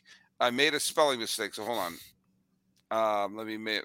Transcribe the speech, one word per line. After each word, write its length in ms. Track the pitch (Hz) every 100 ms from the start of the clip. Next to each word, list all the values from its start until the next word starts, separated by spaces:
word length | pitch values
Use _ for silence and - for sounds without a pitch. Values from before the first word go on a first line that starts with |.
| - - _ -
I 100 | 120
made 240 | 120 151
a 60 | 147
spelling 400 | - - 147 127
mistake. 340 | 110 - 104
So 100 | -
hold 140 | 107 117
on. 1500 | 90 82 - _ _ _ _ _ _ _ - 110 110 104 101
Um, 100 | 107
let 80 | 110
me 120 | 110
ma-, 160 | 110 104